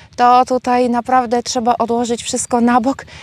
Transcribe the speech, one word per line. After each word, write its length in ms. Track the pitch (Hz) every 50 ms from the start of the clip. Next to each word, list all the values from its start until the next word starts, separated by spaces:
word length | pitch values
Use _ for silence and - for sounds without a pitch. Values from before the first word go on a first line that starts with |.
| - - -
to 300 | - 247 247 247 247 254
tutaj 440 | - 254 247 - 254 247 247 254 240
naprawdę 540 | 240 240 226 - 254 254 247 220 240 240 240
trzeba 320 | - - 254 220 247 240 -
odłożyć 440 | 226 220 233 233 247 220 240 220 -
wszystko 380 | - - 240 - - 254 240
na 200 | 233 240 240 247
bok 240 | 226 277 269 - - - - -